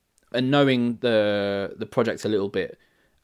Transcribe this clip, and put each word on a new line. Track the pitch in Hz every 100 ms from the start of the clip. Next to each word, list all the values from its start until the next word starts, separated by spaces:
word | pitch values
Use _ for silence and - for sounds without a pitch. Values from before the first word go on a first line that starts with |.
| _ _ _
and | 123 127
knowing | 143 139 127 120 117
the, | 123 110 104 101 101 101 98 -
the | 104
project | - 113 92 107
a |
little | 107 101
bit, | 98 87 - _ _ _ _